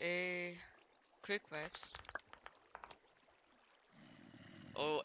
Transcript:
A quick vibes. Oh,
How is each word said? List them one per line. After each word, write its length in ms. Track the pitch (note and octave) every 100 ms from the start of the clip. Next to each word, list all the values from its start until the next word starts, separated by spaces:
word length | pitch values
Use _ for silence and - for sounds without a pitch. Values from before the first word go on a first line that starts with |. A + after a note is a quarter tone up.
A 540 | E3+ F3+ F3+ F3+ F3 F3 - - - - _ -
quick 220 | - G3+ -
vibes. 400 | D3+ D#3+ - - - - - - - - - - - - - - - - - _ - - - - - - - - - - - - -
Oh, 260 | D3 D3+